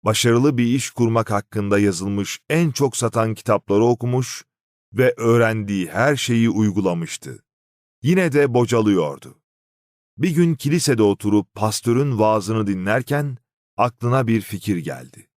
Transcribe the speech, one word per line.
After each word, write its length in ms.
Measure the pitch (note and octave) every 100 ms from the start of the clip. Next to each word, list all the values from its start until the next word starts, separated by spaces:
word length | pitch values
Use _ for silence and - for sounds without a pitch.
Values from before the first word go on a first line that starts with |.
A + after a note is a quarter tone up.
Başarılı 540 | G#2+ G#2+ B2 A#2 C#3+ B2
bir 80 |
iş 240 | A#2+ B2+ -
kurmak 420 | - A#2 A2+ G#2+
hakkında 480 | G2+ - G#2+ G2+ G2+
yazılmış 600 | G#2 F2 G2 G2+ F#2+ - _
en 220 | D#3 E3+
çok 260 | B2+ C#3+ -
satan 360 | A2+ A#2 A2
kitapları 500 | G#2+ - G#2 - G2+
okumuş 640 | A#2 A#2+ A#2+ B2 B2+ - _ _ _ _ _
ve 200 | F#2+ B2+ A#2+
öğrendiği 720 | A2+ A#2 A2+ A2 G2+ G2 E2+
her 260 | F2 C3+
şeyi 340 | C#3 - A#2 A#2
uygulamıştı. 920 | G#2 G#2+ F#2+ F#2+ E2+ E2 - C2+ A#1 _ _ _ _ _ _
Yine 300 | D3 F#3 F3
de 220 | C#3+ C#3
bocalıyordu. 880 | A#2+ A#2+ A#2+ G#2+ F#2+ D2+ C#2 - _ _ _ _ _ _ _ _ -
Bir 140 | E3+
gün 240 | D#3+ E3+
kilisede 480 | D3+ D3 D#3+ - A#2+
oturup 520 | G#2 G2 G#2 G#2 F#2+
pastörün 640 | - G#2+ G#2 A#2 A#2+ C#3+ A2
vaazını 480 | G#2+ A2 F#2+ A2+ G2+
dinlerken 680 | F#2 F#2+ A#2 B2 C#3+ C#3+ B2 _ _ _ -
aklına 500 | A#2+ _ A#2+ C3 A2+
bir 140 | A2+
fikir 360 | - G2 G#2 F2+
geldi. 520 | D2+ B1+ B1+ - _